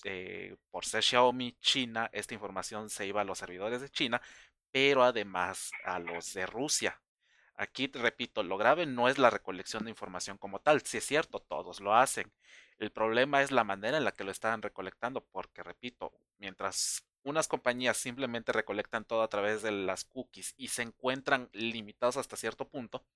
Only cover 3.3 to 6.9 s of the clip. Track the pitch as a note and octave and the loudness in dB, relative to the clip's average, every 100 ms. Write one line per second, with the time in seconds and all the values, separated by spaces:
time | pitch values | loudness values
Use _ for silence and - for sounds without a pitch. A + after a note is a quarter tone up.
3.3 | F#2 F#2 F2+ G#2 B2 C#3 - C3 A#2+ - | -4 -8 -6 -4 -4 -6 -4 -2 -2 -4
4.3 | - - _ _ C3 C#3 C3+ B2 A#2 G2+ | -20 -20 _ _ 2 4 6 6 4 0
5.3 | F#2 F2+ F#2+ - - - F#2 E2+ E2+ - | -2 -2 -2 -8 -8 -6 -4 -4 -8 -6
6.3 | G2 F#2 A2+ D3+ - G#2+ | -4 -4 -4 -2 0 0